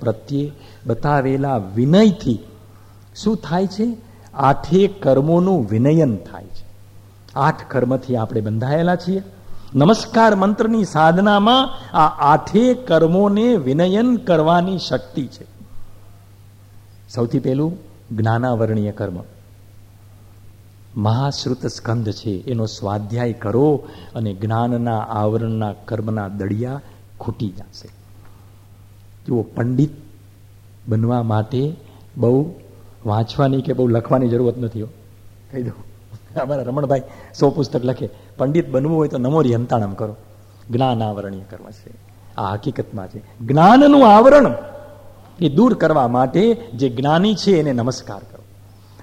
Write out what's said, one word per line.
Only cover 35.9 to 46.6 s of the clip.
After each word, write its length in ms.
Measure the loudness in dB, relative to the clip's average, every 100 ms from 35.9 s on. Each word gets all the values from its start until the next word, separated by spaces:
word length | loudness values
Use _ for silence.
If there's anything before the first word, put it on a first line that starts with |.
| -20 -20 -20 -12 -8
અમારા 220 | -4 -4
રમણભાઈ 400 | -4 -4 0 0 -2 -16 -12 2
સો 120 | 2
પુસ્તક 340 | 2 -2 -2
લખે, 260 | -4 -4 -6 -12 -14 -4
પંડિત 320 | -2 0 0
બનવું 260 | -2 0 0
હોય 120 | 0
તો 100 | -2
નમો 200 | 0 2
હરિહંતાણમ 540 | 2 0 0 -2 -2
કરો. 240 | -6 -10 -10 -20 -20 -20 -20 -6
જ્ઞાન 320 | -2 0 0
આવરણીય 420 | -4 -6 -10 -12 -16
કર્મ 200 | -20 -20
છે, 240 | -20 -20 -20 -20 -20 -16 -8
આ 160 | -6
હકીકતમાં 560 | -6 -6 -6 -8 -10 -14
છે. 140 | -16 -20 -10 0
જ્ઞાનનું 680 | 6 8 8 8 8 8
આવરણ 400 | 10 10 8 6 0 -10 -16 -20 -20 -20 -20 -16 -2
એ 80 | 0
દૂર 260 | 4 4
કરવા 340 | 4 2 2 2
માટે 460 | 2 0 2 2 0